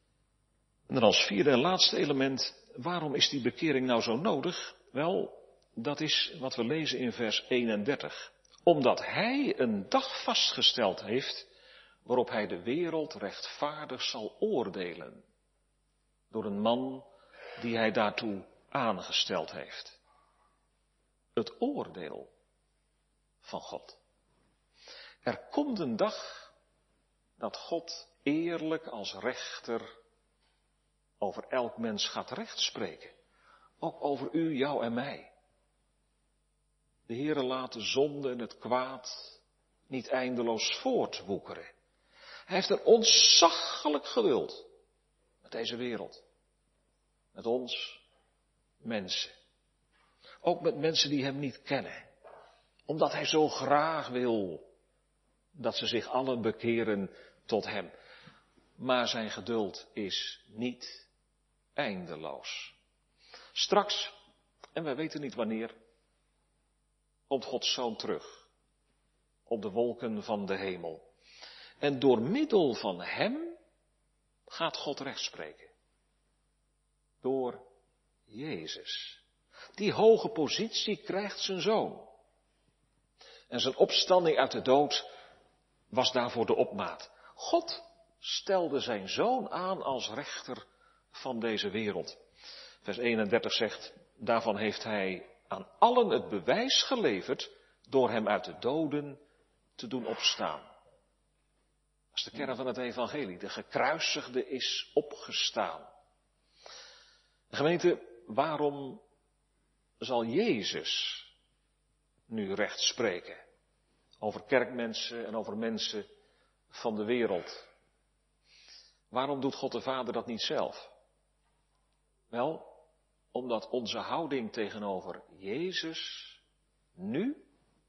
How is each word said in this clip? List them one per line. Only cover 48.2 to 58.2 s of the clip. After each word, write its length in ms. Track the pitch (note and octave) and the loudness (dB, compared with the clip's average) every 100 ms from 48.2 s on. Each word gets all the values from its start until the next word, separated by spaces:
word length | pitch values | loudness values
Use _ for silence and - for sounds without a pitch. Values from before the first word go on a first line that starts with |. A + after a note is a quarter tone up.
| _ _ _ _ _ _ | _ _ _ _ _ _
mensen. 520 | A2+ G#2+ F2+ - - - _ _ _ _ _ _ _ _ - - | -6 -6 -4 -6 -6 -12 _ _ _ _ _ _ _ _ -20 -4
Ook 200 | F3 E3+ | -2 0
met 160 | D#3+ D3 | 0 0
mensen 340 | D#3+ D#3+ C#3 | 2 2 2
die 140 | D3 | 0
hem 140 | C#3 C#3 | 0 -2
niet 240 | C#3 - | -6 -6
kennen. 460 | - C#3 F#2 - - _ - - - _ _ _ - | -2 -2 -2 -12 -18 _ -20 -20 -20 _ _ _ -6
Omdat 260 | D#3 D3+ | 0 0
hij 140 | D#3 D3 | 2 2
zo 220 | D#3+ D3+ | 4 4
graag 600 | - C3+ D3 D#3 D#3+ C3 | 2 2 4 4 0 -2
wil 580 | B2 B2 A2+ F#2 D#2 - _ _ _ _ _ _ _ _ | 0 2 2 0 -6 -14 _ _ _ _ _ _ _ _
dat 260 | C#3+ A2+ - | -6 -4 -2
ze 100 | A2+ | -2
zich 220 | A#2 - | -2 0
allen 340 | B2+ C3 A#2+ | -2 0 0
bekeren 680 | A2 - A#2 A#2 A2 G2+ F#2 - - _ - | 0 0 0 2 2 0 -2 -8 -20 _ -2
tot 180 | G#2+ | -2
hem. 260 | - G#2 F2 - - - | 0 -4 -8 -12 -20 -20